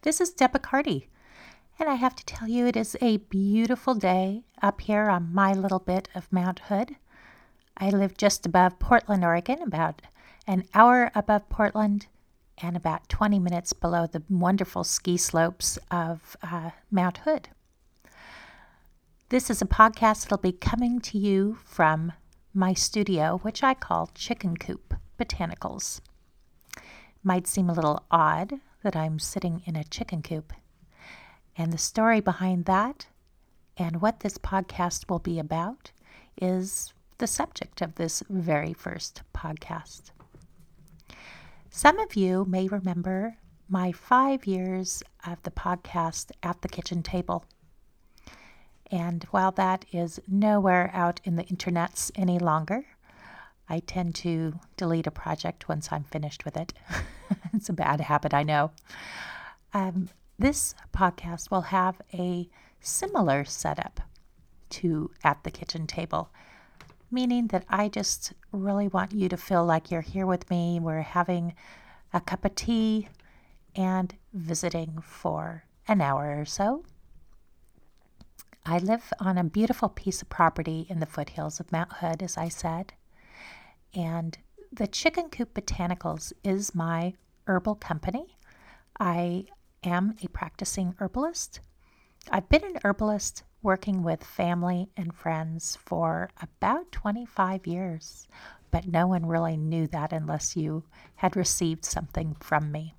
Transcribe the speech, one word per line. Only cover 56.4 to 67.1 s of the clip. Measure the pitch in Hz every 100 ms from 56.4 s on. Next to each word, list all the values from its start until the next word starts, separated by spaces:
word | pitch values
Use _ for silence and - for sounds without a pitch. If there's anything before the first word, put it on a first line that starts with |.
with | - -
it. | 165 - -
<laughs> | - - - - - 170
It's | 220 -
a |
bad | 165 - 147
habit, | 151 147 151
I | 143
know. | 151 151 151 - - - - - - - - - _
Um, | 202 190 180 180 - _ _
this | 254 285 - - - -
podcast | 185 - 170 170 -
will | 190
have | 175 190 185 180 -
a | 180 180 175 175 - - _
similar | - - 381 381 175 139
setup | 143 - 156 147 - - - - - _ - - -
to | - 180 156 - -
At | 156 147
the | -
Kitchen | - - 160 160
Table, | - 170 156 165 - - - - - - - -